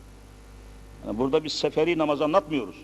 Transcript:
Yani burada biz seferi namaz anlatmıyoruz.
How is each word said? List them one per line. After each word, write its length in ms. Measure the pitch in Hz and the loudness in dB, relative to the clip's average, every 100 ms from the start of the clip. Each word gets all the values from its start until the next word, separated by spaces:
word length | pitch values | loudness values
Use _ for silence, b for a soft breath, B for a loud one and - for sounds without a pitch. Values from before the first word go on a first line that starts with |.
| - - - - - - - - - - 104 | -20 -20 -20 -20 -20 -20 -18 -18 -18 -12 -6
Yani 120 | 107 | 0
burada 260 | 135 156 | 2 2
biz 80 | 151 | 0
seferi 460 | - 147 151 165 160 | -2 0 2 2 2
namaz 220 | 151 139 | 2 2
anlatmıyoruz. 540 | 151 190 185 147 98 - | 4 2 2 0 -2 -8